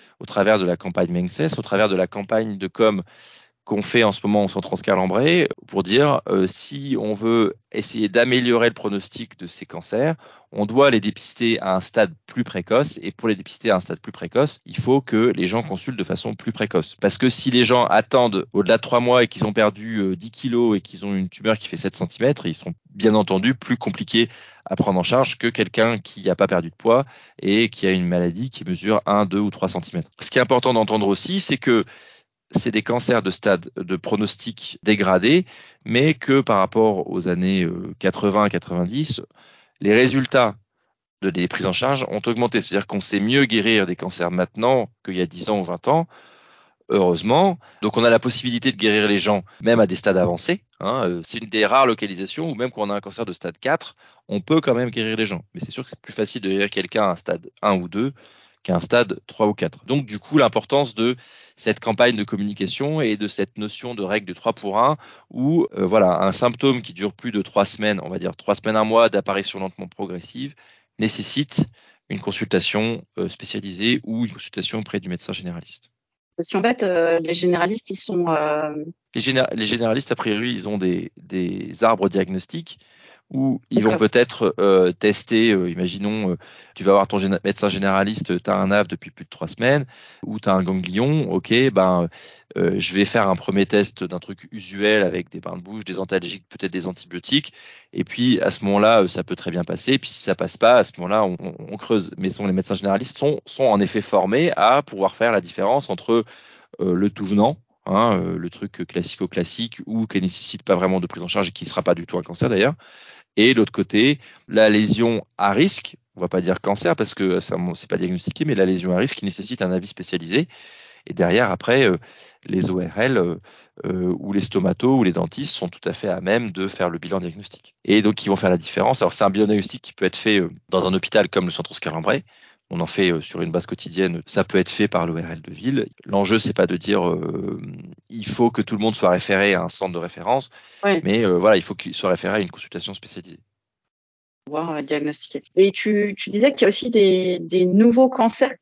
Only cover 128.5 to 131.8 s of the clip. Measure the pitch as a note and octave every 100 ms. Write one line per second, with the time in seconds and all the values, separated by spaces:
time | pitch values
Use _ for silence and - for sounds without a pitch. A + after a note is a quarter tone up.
128.5 | F2+ D#2 - G2+ C3 F2+ - G2+ F#2+ G#2
129.5 | G#2 F#2+ - - - F#2 - A2+ G#2 E2+
130.5 | - _ F#2 F#2 F#2+ - A2 F#2+ - F2
131.5 | - - -